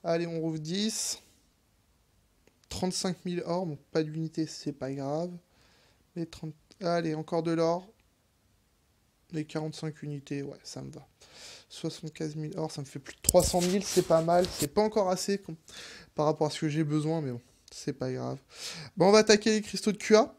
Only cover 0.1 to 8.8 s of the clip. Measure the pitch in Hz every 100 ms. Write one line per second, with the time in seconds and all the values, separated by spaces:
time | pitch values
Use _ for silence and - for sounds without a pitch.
0.1 | 170 170 165 160 160 151 185 214 214 -
1.1 | - - _ _ _ _ _ _ _ _
2.1 | _ _ _ _ _ _ - 185 185 190
3.1 | 175 180 175 170 175 185 143 _ 165 156
4.1 | 156 160 160 156 - - 139 131 139 139
5.1 | 151 180 175 _ _ _ _ _ _ _
6.1 | - 165 - 156 151 _ - 180 170 165
7.1 | 156 156 170 165 165 165 170 190 _ _
8.1 | _ _ _ _ _ _ _